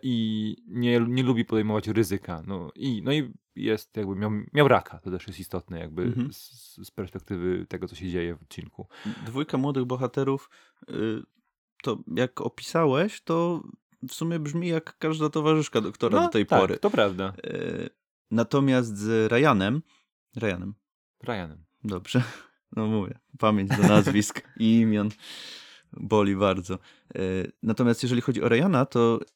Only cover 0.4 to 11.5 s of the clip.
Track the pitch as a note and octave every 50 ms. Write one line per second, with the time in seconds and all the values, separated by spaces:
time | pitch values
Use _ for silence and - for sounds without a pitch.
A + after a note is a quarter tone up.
0.4 | G#2+ G#2+ - - _ - - B2 A#2+ A#2+ A#2+ A#2+ A2+ A#2 B2 B2+ C3 B2 B2+ A2+
1.4 | A#2 - A2+ A2 G#2+ G#2+ G#2+ G#2+ G2 A2 A2 A2+ G#2+ D2+ G2+ G2 - - F2 D#2+
2.4 | D#2+ F2+ G2 F#2 F2 - - F#2 B2 C#3 A#2+ G#2 G2+ B2 C#3+ D3+ C#3 A2+ - -
3.4 | _ _ - - G#2 G#2+ A2 G#2+ - _ - A2 G#2 F#2+ G2 F#2+ G#2+ A2 G#2+ G#2
4.4 | G#2+ - - D3 D3 C3+ B2 F#2 - - - E2+ - F#2+ F2+ F2+ - - F#2 -
5.4 | F#2 - - F2+ - - F2+ E2 E2+ D#2+ D2+ F2 F2+ A#2 A#2 B2 A#2+ C#3+ - -
6.4 | - - - - - - - - F#2+ - - - G2 F2+ - F#2+ - - G#2 F2+
7.4 | F2 F2+ F2+ F#2 F2+ - - F2+ F2+ F2 - D2+ F2+ F2+ E2+ F2+ E2+ E2+ E2+ D2
8.4 | D#2+ - - - E2+ - _ - F#2 - - - - - - - - A2+ A#2 C3+
9.4 | D3+ - - C3+ C3+ C#3+ C#3+ C3+ B2 B2 B2+ B2 B2+ A#2+ - C#3+ C3+ C3+ C3+ C#3
10.4 | - _ _ _ _ _ _ _ - - - - G#2 A2+ G#2+ A2 - _ _ _
11.4 | _ _